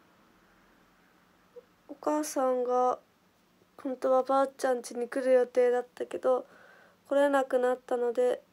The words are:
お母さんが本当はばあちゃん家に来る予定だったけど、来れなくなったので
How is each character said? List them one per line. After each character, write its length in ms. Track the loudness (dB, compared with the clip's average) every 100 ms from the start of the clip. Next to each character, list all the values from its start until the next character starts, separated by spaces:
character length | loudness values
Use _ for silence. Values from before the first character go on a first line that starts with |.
| _ _ _ _ _ _ _ _ _ _ _ _ _ _ _ -20 -20 _ -20
お 80 | -8
母 280 | -2 -2
さ 200 | -2 -2 0
ん 180 | 0 0
が 340 | 0 0 -2 _ _ _ _ _ _ _ -12
本 140 | -10 -4
当 160 | 0
は 120 | 2
ば 180 | 2 0
あ 60 | 0
ち 180 | -2 -2
ゃ 80 |
ん 60 | -2
家 120 | -4
に 160 | -8 -6
来 180 | -2 4
る 60 |
予 160 | 4 4
定 240 | 2 2
だ 80 | 2
っ 80 | -4 -10
た 100 | -10
け 120 | -2
ど、 260 | 0 0 -2 -20 -20 -20 -20 _ -2
来 80 | 2
れ 140 | 2
な 160 | 2 0
く 140 | 0
な 140 | 0
っ 40 | -2
た 180 | -4 -2
の 160 | -2
で 300 | 0 0 -2 _